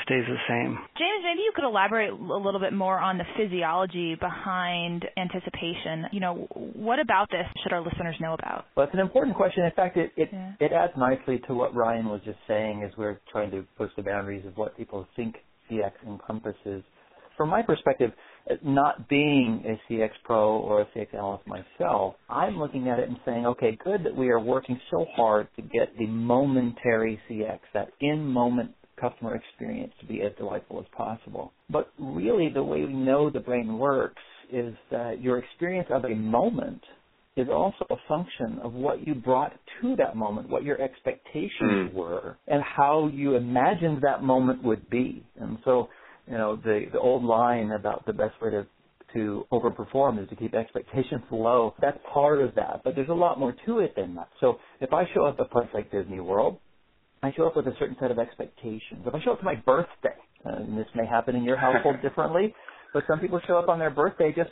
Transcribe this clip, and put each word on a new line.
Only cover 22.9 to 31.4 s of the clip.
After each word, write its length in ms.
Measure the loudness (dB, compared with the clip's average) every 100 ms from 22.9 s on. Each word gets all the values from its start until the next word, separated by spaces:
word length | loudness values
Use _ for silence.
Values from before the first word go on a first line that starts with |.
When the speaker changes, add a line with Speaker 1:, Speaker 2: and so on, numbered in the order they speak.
| 0
Speaker 3:
it 100 | 0
and 80 | -4
saying, 220 | -4 0 0
"Okay, 320 | 2 0 0
good 220 | -2 -2
that 100 | -2
we 140 | 0 2
are 100 | 2
working 400 | 2 0 -2 -6 -4
so 160 | -2 -2 2
hard 320 | 4 4 2 -8
to 60 |
get 340 | -2 0 0 -2
the 80 | -4
momentary 1120 | 0 2 4 4 2 0 0 0 2 0 -4 -8
C 180 | -6 -4
X, 140 | -6 -6
that 160 | -6 -6 -4
in-moment 720 | -2 0 0 2 2 2 -2 -10 _ -6
customer 340 | -6 -4 -6
experience 580 | -8 -10 -12 -8 -8 -10 -14
to 60 | -8
be 140 | -4
as 120 | -4 -4
delightful 420 | -6 -6 -8 -12
as 60 | -10
possible." 580 | -8 -6 -8 -10 -12